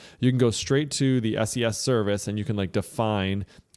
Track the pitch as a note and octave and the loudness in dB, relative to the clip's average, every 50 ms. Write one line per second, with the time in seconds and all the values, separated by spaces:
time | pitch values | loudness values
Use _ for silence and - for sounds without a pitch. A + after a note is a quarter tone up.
0 | - - - - - B2+ B2+ B2+ B2 A#2 G#2 - - - C3+ C#3 D3+ C#3+ - - | -20 -20 -6 0 2 2 4 4 4 2 2 0 -2 0 0 0 0 0 -2 0
1 | C#3 C3+ C3 B2+ A2 A2 G#2+ G2+ A2 A2 - B2 A#2 A2+ G#2+ - - - B2+ A2+ | 2 2 2 2 0 0 0 0 -2 -2 -2 0 0 0 -2 -2 0 0 2 2
2 | G#2 G2+ G2+ G2+ - - G2+ G#2+ G2+ - G#2+ G2+ G2 F2 - G#2 F#2+ - - - | 2 2 0 0 -2 -4 -4 -4 -2 -2 -2 -2 -2 -2 -2 -2 -4 -4 -2 -2
3 | A2+ A2 G#2+ G2+ F#2+ F#2+ G2 G2+ G2 - - - - _ _ | 0 0 2 0 0 0 -2 -2 -4 -8 -12 -20 -20 _ _